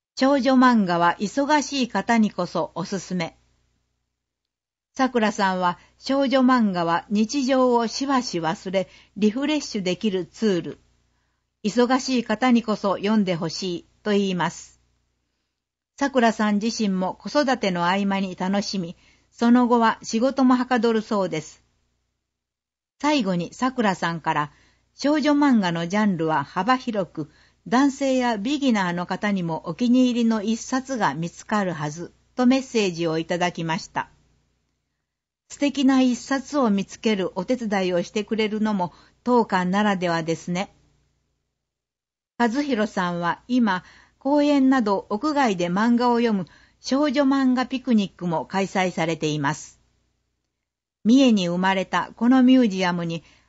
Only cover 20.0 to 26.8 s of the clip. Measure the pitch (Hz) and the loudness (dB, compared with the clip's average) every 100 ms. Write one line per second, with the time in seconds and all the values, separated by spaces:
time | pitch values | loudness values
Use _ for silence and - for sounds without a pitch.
20 | - 226 262 269 254 254 247 247 233 220 | -4 -2 0 2 4 4 2 0 2 0
21 | 208 208 185 160 - - _ _ _ _ | -2 -2 -2 -4 -8 -16 _ _ _ _
22 | _ _ _ _ _ _ _ _ _ _ | _ _ _ _ _ _ _ _ _ _
23 | 294 302 190 180 165 - 254 254 214 175 | 0 0 0 -2 -4 -4 -4 0 -2 0
24 | 170 170 - 156 147 _ _ _ _ - | -4 -4 -4 -2 -4 _ _ _ _ -6
25 | 277 302 294 285 294 233 185 170 170 202 | 0 0 2 4 4 4 2 -2 -2 0
26 | 214 175 160 156 139 - 190 254 | 0 0 0 -2 -2 -4 -2 -2